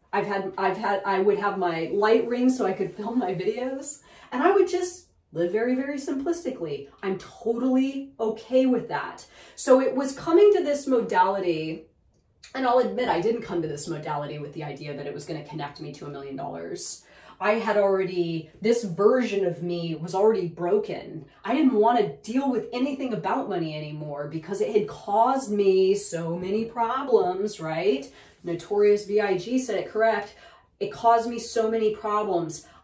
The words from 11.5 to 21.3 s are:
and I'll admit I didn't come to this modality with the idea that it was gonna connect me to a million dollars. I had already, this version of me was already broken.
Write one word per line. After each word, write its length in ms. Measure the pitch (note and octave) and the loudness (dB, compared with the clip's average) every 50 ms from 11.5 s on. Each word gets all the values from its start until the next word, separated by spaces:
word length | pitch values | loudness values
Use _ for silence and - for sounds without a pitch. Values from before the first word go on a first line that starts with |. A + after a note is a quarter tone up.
| D#3+ D#3 D#3 D#3+ D#3+ - - _ _ _ _ _ _ _ _ _ _ _ - - - | -2 -2 -4 -6 -8 -10 -12 _ _ _ _ _ _ _ _ _ _ _ -20 -12 -6
and 140 | C4 C4 B3 | -2 0 4
I'll 120 | B3 B3+ | 4 4
admit 280 | A#3 G3 G3 A#3+ B3+ A#3 | 4 2 0 -2 0 0
I 140 | - E3+ | 0 0
didn't 220 | F3 A3+ A3+ - - | 2 0 0 -2 -4
come 180 | - F#3+ E3+ | -4 -4 -4
to 60 | D#3 D3+ | -4 -4
this 200 | C#3+ - - E3+ | -6 -8 -8 -8
modality 520 | D#3+ C#3+ - D#3+ D3 C#3+ D3 C#3+ D3+ D3 | -8 -8 -6 -6 -6 -6 -6 -6 -8 -10
with 140 | C#3+ - - | -10 -10 -10
the 100 | E3 D3 | -10 -10
idea 320 | C#3+ C#3 C3+ D3+ D3 C3+ | -10 -10 -10 -10 -10 -10
that 120 | B2+ C#3 C#3+ | -8 -10 -10
it 60 | C#3 | -10
was 120 | D3+ - | -10 -10
gonna 200 | - D#3+ D3+ - | -8 -10 -10 -10
connect 340 | - D#3 D#3 C#3+ C#3+ - - | -10 -10 -10 -10 -10 -10 -12
me 140 | D#3 D3 - | -14 -14 -12
to 120 | - D3 | -12 -12
a 40 | C#3+ | -12
million 260 | C#3+ C#3 C#3 C#3 C3+ | -12 -12 -12 -10 -10
dollars. 680 | C3 C3+ - - - - - E3+ - - - - - - _ - - - - - _ | -10 -8 -8 -10 -10 -10 -10 -10 -10 -10 -10 -12 -14 -16 _ -20 -20 -20 -20 -10 _
I 120 | F#3+ G#3 A3 | 0 0 0
had 220 | A3+ G3+ A3 G3+ | 2 0 2 2
already, 760 | G#3 G3 G3 G3 F#3+ F#3 F3 F#3 F3 E3+ E3 E3 D#3+ D#3 - - - | 4 4 4 4 2 0 0 0 -2 -2 0 -2 -4 -6 -8 -14 -2
this 220 | F#3 A3+ A#3 - A3 | 2 2 2 2 0
version 640 | F#3 E3 F3+ G3+ A#3 B3+ B3+ A#3 G#3 G3 G3 F#3+ | -4 -2 4 4 4 6 4 2 0 0 0 0
of 180 | F3 D#3+ - E3+ | 0 -2 -2 -4
me 320 | F3 F3 E3+ E3+ E3 D#3 | -4 -4 -4 -4 -4 -4
was 180 | D3+ D#3+ D#3 F3+ | -6 -6 -4 0
already 340 | F#3+ G#3 A3 G#3+ F#3+ F3 D#3+ | 4 4 4 4 2 0 -4
broken. 800 | D3+ E3 F3 F3 G3+ G#3 - - - - - - D#3 D#3+ - - | -6 -4 -2 0 0 0 0 -2 -8 -10 -10 -12 -12 -14 -14 -16